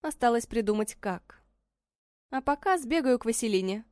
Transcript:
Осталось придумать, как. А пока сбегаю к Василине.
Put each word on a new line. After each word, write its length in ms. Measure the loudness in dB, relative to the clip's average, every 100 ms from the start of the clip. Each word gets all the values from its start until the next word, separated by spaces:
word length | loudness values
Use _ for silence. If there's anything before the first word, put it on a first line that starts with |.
Осталось 440 | -6 0 2 2 0
придумать, 480 | -4 0 0 -2 -6
как. 460 | -8 -8 _ -20 _ _ _ _ _ _ _ _ _
А 100 | -4
пока 380 | -2 0 2 0
сбегаю 400 | 2 0 2 2
к 60 |
Василине. 600 | 2 -2 2 0 0 -4 -8